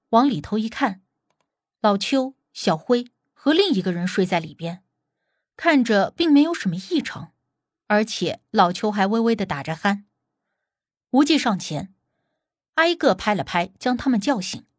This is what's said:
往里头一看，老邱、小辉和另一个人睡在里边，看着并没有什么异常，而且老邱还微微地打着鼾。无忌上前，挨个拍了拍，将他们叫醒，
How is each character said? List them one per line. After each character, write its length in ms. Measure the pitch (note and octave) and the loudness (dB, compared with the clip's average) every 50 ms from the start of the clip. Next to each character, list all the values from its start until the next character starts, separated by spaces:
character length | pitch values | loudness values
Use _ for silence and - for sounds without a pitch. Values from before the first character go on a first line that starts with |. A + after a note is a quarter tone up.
| _ _ | _ _
往 200 | A3+ A3+ B3 C#4+ | 2 4 4 4
里 120 | G#3 D3 | 0 -2
头 160 | - - G#3 | -4 -4 -4
一 100 | A3 G#3+ | -4 -4
看， 340 | A3+ - - C4+ A3 F#3 - _ _ _ _ _ _ _ _ _ _ _ _ _ _ _ _ | -4 -4 -4 -4 -4 -4 -8 _ _ _ _ _ _ _ _ _ _ _ _ _ _ _ _
老 180 | - G#3 G3+ | 0 0 0
邱、 380 | G3+ - - C#4 C4+ C4 C4+ - _ _ _ | 0 0 0 0 0 0 -2 -8 _ _ _
小 240 | _ - - - - | _ -4 -2 -2 -2
辉 320 | D#3+ - - B3 A#3+ B3 - _ _ _ _ _ | -2 0 0 0 0 0 -6 _ _ _ _ _
和 200 | _ - C#4 D#4 | _ 0 2 2
另 180 | F4+ G#4 F#4+ | 4 2 2
一 100 | C4 F#3 | 0 0
个 120 | F3 F#3+ F3 | 0 -2 -4
人 120 | F3 F3 | -2 -4
睡 200 | F#3 - - F#3 | -2 0 0 0
在 160 | F#3 F#3+ E3 | 0 0 -2
里 120 | D#3+ D#3 - | -4 -6 -12
边， 300 | - E3 E3 F3+ - _ _ _ _ _ _ _ _ _ _ _ _ _ _ _ | -10 -10 -10 -10 -12 _ _ _ _ _ _ _ _ _ _ _ _ _ _ _
看 280 | - - E4+ D#4 C4+ A#3 | -2 0 2 4 4 4
着 280 | - G#3+ G3 F#3 - | 4 2 2 2 0
并 200 | - - E4+ E4 | -2 -2 2 4
没 120 | C#4+ C#4+ D4+ | 6 6 6
有 100 | E4 E4+ | 4 0
什 160 | - - F#3 | -2 -4 -4
么 60 | D#3+ | -4
异 260 | F#3 - - F4+ D4 | -4 -6 -4 -4 -4
常， 300 | - - - - - - _ _ _ _ _ _ _ _ _ _ _ | -2 -4 -10 -12 -14 -16 _ _ _ _ _ _ _ _ _ _ _
而 160 | - G#3 G#3 A3 | 0 0 0 0
且 380 | G#3+ - - F3+ D#3 - - _ _ | -2 -4 -4 -4 -4 -4 -6 _ _
老 220 | - G#3+ F#3 F3 F3+ | 2 2 2 2 2
邱 180 | - - G#3+ | -2 -4 -4
还 160 | G3+ G#3 F#3+ | -2 0 0
微 120 | G3 A3 A#3 | 0 0 0
微 140 | A3+ A#3 A3+ | 2 0 0
地 100 | A3 G3 | -2 -4
打 180 | - D#3 C#3 C#3 | -6 -6 -8 -6
着 100 | D#3 D#3+ | -8 -8
鼾。 300 | - - G3+ G3+ G3+ - _ _ _ _ _ _ _ _ _ _ _ _ _ _ _ _ _ _ _ _ _ | -2 -2 -2 -2 -2 -8 _ _ _ _ _ _ _ _ _ _ _ _ _ _ _ _ _ _ _ _ _
无 120 | - C4 D4+ | 2 2 4
忌 160 | D4 E4 C#4 | 4 2 2
上 180 | - B3 G3+ | 2 0 -2
前， 380 | E3 - - D3+ C#3+ - - _ _ _ _ _ _ _ _ _ _ _ _ _ _ _ _ _ | -2 -4 -6 -8 -8 -8 -10 _ _ _ _ _ _ _ _ _ _ _ _ _ _ _ _ _
挨 200 | D#4 E4 F4 E4+ | 0 0 0 0
个 220 | E4+ E4 B3+ F#3 | 2 2 2 2
拍 180 | - - G#3+ G#3+ | 2 0 -2 -2
了 100 | F3+ B2+ | -2 -4
拍， 280 | - - F3 F3 - - _ | -4 -4 -4 -4 -4 -10 _
将 160 | - B3+ B3 | -2 -2 -2
他 140 | - - C4+ | 0 0 0
们 100 | B3 G3+ | 0 0
叫 220 | - C#4+ C4+ G3+ | 0 0 -2 -2
醒， 240 | F3+ - - - - _ _ | -4 -6 -10 -12 -14 _ _